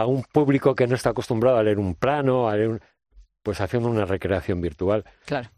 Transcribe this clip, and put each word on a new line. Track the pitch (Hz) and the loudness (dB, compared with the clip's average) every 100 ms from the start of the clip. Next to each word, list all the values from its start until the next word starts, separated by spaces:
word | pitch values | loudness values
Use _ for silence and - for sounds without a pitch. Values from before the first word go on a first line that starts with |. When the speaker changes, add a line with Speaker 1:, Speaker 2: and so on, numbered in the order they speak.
Speaker 1:
a | 113 | 0
un | 135 | 0
público | - 151 143 139 139 | 0 2 2 2 2
que | 131 120 | 2 0
no | |
está | 127 127 | 0 -2
acostumbrado | 117 - 113 123 120 | -2 -4 0 2 4
a | |
leer | 107 104 | 2 2
un | 98 | -2
plano, | 85 127 147 135 127 117 | -2 -2 0 0 2 0
a | 107 | 0
leer | 113 | -2
un, | 113 _ _ _ - - _ | -4 _ _ _ -20 -20 _
pues | - 95 | -8 -4
haciendo | 98 123 117 | -2 0 0
una | 113 95 | 0 0
recreación | 95 - 92 - 90 | -2 -2 -2 -2 -4
virtual. | 85 76 92 107 - _ - | -4 -4 -2 -2 -4 _ -8
Speaker 2:
Claro. | 143 117 | -8 -8